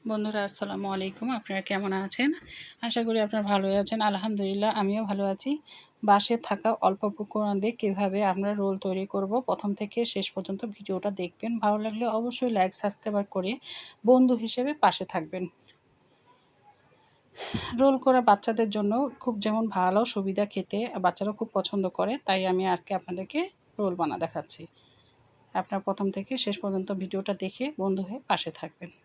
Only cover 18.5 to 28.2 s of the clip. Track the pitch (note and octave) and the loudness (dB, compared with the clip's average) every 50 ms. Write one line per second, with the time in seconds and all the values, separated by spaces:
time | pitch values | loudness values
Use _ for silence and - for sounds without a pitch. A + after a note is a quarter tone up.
18.5 | A3 A3+ A3+ G#3+ G3 G#3+ G3+ G3+ G#3+ B3 C#4+ B3+ A#3 - - B3 A3+ G#3 G3+ G#3+ | 2 2 0 0 2 0 2 2 2 2 0 -2 -4 -4 -4 -4 -4 0 0 0
19.5 | G#3+ A3+ A3+ A3 - F#3 F3+ F#3 F#3+ G#3 A#3+ A#3+ - G#3 F#3+ G3 F#3+ G#3 G#3 G3+ | 0 2 0 0 2 2 2 4 4 4 2 2 0 -2 -2 -2 0 0 -2 -2
20.5 | - G3 F3+ _ - G3+ A#3 A3+ - G3 F#3 F3+ F3 - G3 G#3 G#3 - A3+ A3+ | -2 -8 -6 _ -4 -4 -4 -4 -4 2 2 2 2 2 -4 -4 -2 -4 -6 -2
21.5 | _ G3 F#3 - - G3+ F#3 F3+ - - F#3 G3+ B3 D#4+ _ - F#3+ F#3+ F#3 F#3 | _ -2 -2 0 -2 0 -2 -2 0 0 0 0 0 -2 _ 2 2 2 4 2
22.5 | F#3 F#3 F#3+ F#3 F3+ F3 - - G3+ F#3 - - F3+ F#3 F#3+ - - D4+ F4 F#4+ | 0 2 2 2 0 0 -2 -4 -4 -4 -4 -6 -8 -8 -8 -4 -4 -4 -4 -4
23.5 | _ _ _ _ _ - G#3 F#3+ F3+ F3+ E3 D3+ A#2+ - D#3+ D#3 - D#3+ C#3+ - | _ _ _ _ _ -2 -2 -2 0 0 -2 -2 0 -2 -4 -4 -4 -8 -6 -6
24.5 | - - D#3+ - _ _ _ _ _ _ _ _ _ _ _ _ _ _ _ _ | -8 -8 -8 -18 _ _ _ _ _ _ _ _ _ _ _ _ _ _ _ _
25.5 | - - - - G3+ F#3+ - - G3 - G3+ G3 - G3 G3 - C4+ B3 - G#3 | -4 -4 -4 -2 -4 -4 -2 -2 -2 0 0 -2 -2 -4 -6 -4 -4 -2 -2 -2
26.5 | G3+ - - G3+ F#3+ F#3+ F#3+ - G3+ F#3+ F#3+ F#3 - F#3+ G3 - G3 G3 F#3+ F#3+ | -2 -2 -4 -2 -2 -2 -2 -4 -4 -6 -4 -4 -4 -4 -2 -4 -4 -4 -4 -8
27.5 | - - B3+ D4 D#4 - F#3+ G3 F#3+ F#3+ F#3+ F#3 G#3+ C#4 | -6 -6 -6 -6 -4 -2 -2 0 0 -2 -2 -6 -8 -12